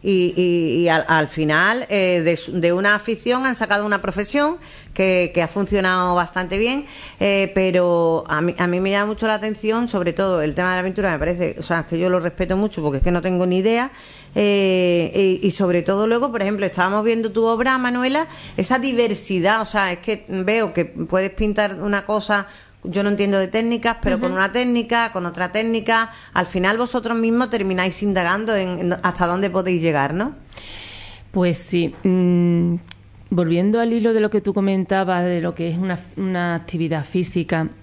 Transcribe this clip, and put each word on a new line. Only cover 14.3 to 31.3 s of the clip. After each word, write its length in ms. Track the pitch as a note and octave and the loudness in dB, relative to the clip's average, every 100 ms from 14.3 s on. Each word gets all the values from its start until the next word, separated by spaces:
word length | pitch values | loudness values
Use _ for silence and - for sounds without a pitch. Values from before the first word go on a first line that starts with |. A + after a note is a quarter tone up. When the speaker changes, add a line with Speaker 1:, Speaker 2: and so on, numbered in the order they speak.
Speaker 1:
eh, 1040 | - G#3 G3+ F#3+ F#3 F3+ F3 E3 - F#3+ F#3 | -2 0 2 2 2 2 2 0 2 2 2
y, 40 | G3 | 0
y 40 | |
sobre 300 | - F#3 F3 | 0 0 2
todo 260 | E3 G3 A3 | 2 0 2
luego, 240 | A#3 C4+ | 2 0
por 100 | A3+ | -2
ejemplo, 240 | G3 G#3 G3 | -2 -2 -2
estábamos 380 | - F3+ G#3 | 0 0 2
viendo 260 | A3 A3+ A3 | 2 0 0
tu 140 | G#3 | 0
obra, 340 | A3+ A3+ C4 B3+ | 0 2 0 0
Manuela, 480 | B3 B3 B3+ C#4+ D#4+ - - - | 0 0 0 0 -2 -8 -10 -6
esa 240 | F#3 B3+ | 0 0
diversidad, 800 | C4+ A#3+ A#3 G#3+ - F#3 F3+ A3 | 0 2 0 -2 -2 0 2 2
o 60 | G#3+ | 0
sea, 260 | G#3+ F#3+ | -2 -2
es 60 | F3 | -2
que 240 | G3+ G#3+ - | -4 -6 -4
veo 440 | F#3+ F#3 A3+ G#3 | -4 0 0 0
que 120 | E3+ E3+ | -2 -4
puedes 440 | E3 D#3+ F#3 F#3+ | -6 -2 0 0
pintar 500 | F#3+ G#3+ G#3 G#3 F#3 | -2 -2 0 -2 -2
una 240 | G3+ G3+ | -2 -2
cosa. 440 | G3+ G#3+ G3+ G3+ G3 - - - | -2 -4 0 -2 -2 -16 -20 -14
Yo 200 | F#3 F#3 | -6 -2
no 60 | G3+ | 0
entiendo 280 | G3+ G3+ G3 | 0 2 2
de 80 | F#3 | 2
técnicas, 520 | A3 A#3 A#3 A#3 A3+ | 0 0 0 0 0
pero 140 | G3+ F#3 | 0 0
Speaker 2:
Ujú. 80 | |
Speaker 1:
con 80 | F3+ | 0
una 180 | F#3 F#3+ | 0 0
técnica, 600 | A3+ B3 A#3+ A#3 A#3 A3+ | 0 2 0 2 0 0
con 120 | G3 | -4
otra 280 | F3 E3 F3+ | -6 -4 -2
técnica, 580 | G3+ A3+ A3+ A3+ A3+ A3+ - - | -2 0 -2 2 0 0 -8 -20
al 120 | - G#3+ | -12 -6
final 320 | F#3 F#3 A3+ | 0 0 0
vosotros 380 | A#3+ A#3+ A3+ A#3 | 0 -2 -2 0
mismos 320 | A3+ A#3 B3+ | 2 2 0
termináis 540 | A3+ G3 F#3 F#3 F3+ | -2 -2 0 -2 -2
indagando 540 | G#3 F#3+ F3 G3 A3 G#3 | -2 0 0 0 0 0
en, 220 | F#3 F3+ | -2 -2
en 120 | F3 F3 | -2 0
hasta 240 | F3+ F3+ F3 | -2 0 0
dónde 220 | F3+ G3 | 0 0
podéis 300 | F#3 F#3 F3+ | 0 0 0
llegar, 320 | E3 D3 C#3 | 2 2 0
¿no? 200 | E3 B3 D4 - - - - - - - - - | 0 -4 -6 -18 -20 -18 -18 -18 -18 -18 -20 -6